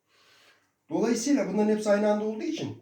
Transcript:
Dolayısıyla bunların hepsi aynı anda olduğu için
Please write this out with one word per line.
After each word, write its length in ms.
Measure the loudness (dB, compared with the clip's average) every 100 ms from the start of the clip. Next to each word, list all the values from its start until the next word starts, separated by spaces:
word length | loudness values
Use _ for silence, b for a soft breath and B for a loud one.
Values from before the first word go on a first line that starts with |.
| _ b b b b b b b -6
Dolayısıyla 640 | -2 0 0 2 0 2
bunların 220 | 0 2 2
hepsi 140 | 2
aynı 220 | 2 2
anda 140 | 0 -2
olduğu 180 | -4
için 340 | -6 -6 -6 -10